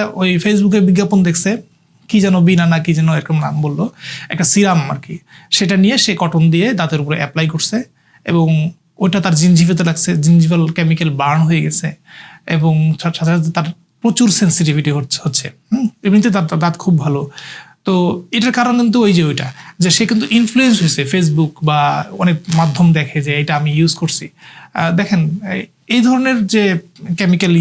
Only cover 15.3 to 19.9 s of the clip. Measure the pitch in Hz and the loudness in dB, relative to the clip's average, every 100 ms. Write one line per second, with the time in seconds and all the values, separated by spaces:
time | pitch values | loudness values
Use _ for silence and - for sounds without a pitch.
15.3 | - - - _ 254 226 - 202 208 220 | -4 -6 -12 _ -4 -4 -4 0 2 2
16.3 | 190 160 165 170 165 190 160 147 139 139 | 0 -2 -2 -2 -2 0 0 0 -4 -6
17.3 | - - - - _ - 180 175 180 - | -12 -18 -20 -20 _ -2 0 0 -4 -4
18.3 | 240 247 240 240 240 240 240 208 175 156 | -2 0 0 0 2 2 2 4 4 2
19.3 | 135 135 - - - 277 | -2 -8 -12 -14 -2 0